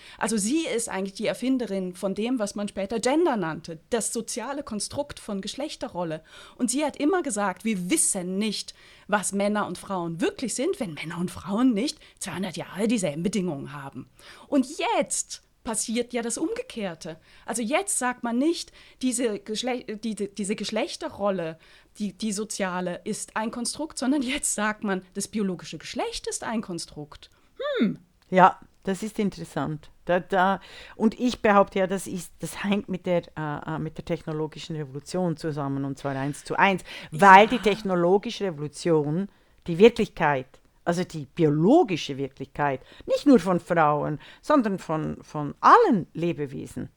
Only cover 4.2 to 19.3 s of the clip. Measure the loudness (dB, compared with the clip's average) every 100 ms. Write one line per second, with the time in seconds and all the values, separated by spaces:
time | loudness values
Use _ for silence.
4.2 | -6 -8 -6 -8 -6 -6 -6 -6 -6 -8
5.2 | -8 -8 -6 -8 -8 -8 -8 -6 -6 -6
6.2 | -12 -20 -18 -4 -2 0 -2 0 2 2
7.2 | 0 -2 -2 -2 -2 -2 0 2 2 0
8.2 | -4 -2 -2 -4 -10 -16 -20 -20 -2 -2
9.2 | 0 0 0 0 -2 -6 -6 -6 -4 -2
10.2 | -4 -2 -6 -2 -2 -2 -6 -8 -8 -4
11.2 | -6 -6 -4 2 2 2 -2 -6 -14 -14
12.2 | -10 -6 -6 -8 -10 -2 0 0 0 -2
13.2 | -2 0 -2 -4 -8 -12 -14 -14 -16 _
14.2 | -20 -20 -2 0 0 -2 -2 0 -2 -4
15.2 | -6 -12 _ _ -8 -4 -2 -2 -4 -4
16.2 | -4 -4 -4 -4 -8 -8 -8 -8 -12 -14
17.2 | _ -16 -6 -4 0 0 0 -2 -2 -4
18.2 | -2 0 0 0 -6 -18 -20 -6 -4 0
19.2 | -2